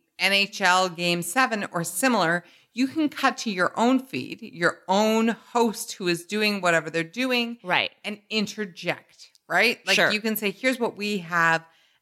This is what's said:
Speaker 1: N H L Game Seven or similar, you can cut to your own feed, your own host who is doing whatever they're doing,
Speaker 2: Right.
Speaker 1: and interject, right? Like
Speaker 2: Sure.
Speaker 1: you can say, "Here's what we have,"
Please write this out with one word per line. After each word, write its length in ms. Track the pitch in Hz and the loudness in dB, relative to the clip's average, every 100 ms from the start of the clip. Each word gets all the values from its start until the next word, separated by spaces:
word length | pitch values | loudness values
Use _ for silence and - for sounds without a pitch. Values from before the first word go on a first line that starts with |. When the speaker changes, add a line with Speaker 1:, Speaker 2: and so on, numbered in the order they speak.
| _ - | _ -2
Speaker 1:
N 160 | 185 | 2
H 260 | 196 196 - | 2 0 0
L 300 | 185 185 185 | 2 4 2
Game 320 | 170 175 175 | 0 0 0
Seven 460 | 170 262 254 214 220 | -2 0 0 0 -4
or 120 | 175 | -6
similar, 600 | 165 - 262 226 165 175 - _ _ | -6 0 2 4 2 0 -4 _ _
you 140 | - 262 | -4 -2
can 220 | 320 294 | 0 -2
cut 280 | - 269 262 | 0 0 0
to 140 | 233 | -2
your 200 | 185 180 - | 0 0 2
own 220 | 240 262 | 2 2
feed, 420 | 262 131 - - | 0 -8 -8 -12
your 380 | 226 165 170 - - | -14 -2 -2 -2 0
own 420 | 190 220 220 226 | 2 2 2 2
host 640 | 214 - 240 233 - - | -2 -2 0 0 -2 -10
who 140 | - 180 | -6 -2
is 180 | 170 - | -2 -4
doing 360 | 214 214 202 | -2 0 0
whatever 280 | 180 165 156 | 2 2 0
they're 140 | 165 | -4
doing, 560 | 165 220 262 247 233 233 | -4 -4 -2 -2 -4 -6
Speaker 2:
Right. 280 | 180 151 98 _ | -2 0 0 _
Speaker 1:
and 160 | 196 208 - | -12 -12 -6
interject, 960 | 220 202 - 202 160 170 147 - - - _ - | -4 -4 -6 -10 -8 -6 -6 -10 -20 -20 _ -4
right? 380 | 175 226 - 185 | 0 2 0 0
Like 100 | 185 | 2
Speaker 2:
Sure. 160 | 170 | 2
Speaker 1:
you 100 | 208 | 2
can 140 | 220 214 | -2 -2
say, 140 | 208 | -4
"Here's 300 | - 262 254 | -2 -2 -2
what 160 | 226 - | -4 -4
we 220 | 208 202 | -4 -4
have," 440 | 165 175 165 160 - _ _ _ | -2 2 2 2 -2 _ _ _